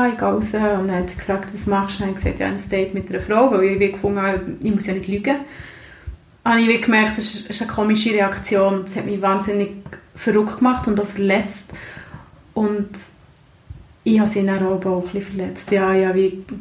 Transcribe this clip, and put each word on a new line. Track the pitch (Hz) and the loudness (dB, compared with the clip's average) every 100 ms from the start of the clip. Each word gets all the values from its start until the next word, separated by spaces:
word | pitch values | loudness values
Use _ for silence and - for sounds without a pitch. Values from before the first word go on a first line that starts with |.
«Ah, | 247 | 2
ich | 220 | 2
gehe | 202 | 0
raus.» | 208 214 | 0 0
Und | 214 214 196 190 | 0 2 2 0
dann | 180 | -2
hat | 175 | -2
sie | - | -6
gefragt, | - 196 - | -4 -4 -4
«Was | - 202 | -6 0
machst | 196 196 - | 0 0 -4
du?» | |
Und | 196 | -4
dann | 190 | -2
habe | |
ich | |
gesagt, | 185 - | -2 -2
«Ja, | - | -4
ein | 196 - | -4 -2
Date | 196 190 | -2 0
mit | 196 - | -4 -4
einer | 185 | -6
Frau», | 190 214 262 | 0 4 4
weil | 202 | 4
ich | 190 196 | 4 2
wie | 196 | 0
gefunden | - 202 202 | 0 -2 0
habe, | 196 190 - - | 0 -2 -6 -4
ich | 226 | -2
muss | 202 - | 0 -2
ja | |
nicht | 185 185 | -4 -4
lügen. | 202 269 285 - - - - - - - - _ _ 233 | -2 0 -2 -4 -16 -20 -20 -20 -16 -16 -16 _ _ 2
Habe | 233 | 4
ich | 226 | 4
wie | 226 | 4
gemerkt, | 233 220 214 - | 4 4 4 0
das | 202 | -4
ist, | - - | -6 -10
das | - | -8
ist | |
eine | 220 | -4
komische | - 214 214 226 | 0 2 2 2
Reaktion. | 208 196 196 - 202 196 196 185 | 2 2 0 0 4 4 2 -4
Das | - | -6
hat | |
mich | 202 196 | -4 -2
wahnsinnig | 196 196 208 202 196 - - - - | 0 0 0 0 -2 -6 -16 -20 -20
verrückt | - 233 208 214 - | -4 2 2 2 2
gemacht | 247 247 233 | 2 2 0
und | 208 | 0
auch | 208 | -2
verletzt. | 196 196 202 - - - - - - - - - - - | 0 2 2 0 -8 -10 -16 -16 -18 -18 -20 -20 -20 -8
Und | - 214 208 202 - - - - _ _ _ - - - - | -2 0 0 -4 -8 -14 -18 -20 _ _ _ -20 -20 -20 -6
ich | 220 220 | 2 4
habe | 214 | 4
sie | 202 | 2
dann | 196 196 190 | 0 2 0
auch | 185 | 0
ein | 190 180 | 0 -2
bisschen | 175 202 | -2 -6
verletzt. | 196 196 180 - - | -6 -6 -6 -8 0
Ja, | 196 190 | 2 4
ja, | 190 190 | 4 4
wie, | 185 190 190 - 208 | 4 2 0 -10 -14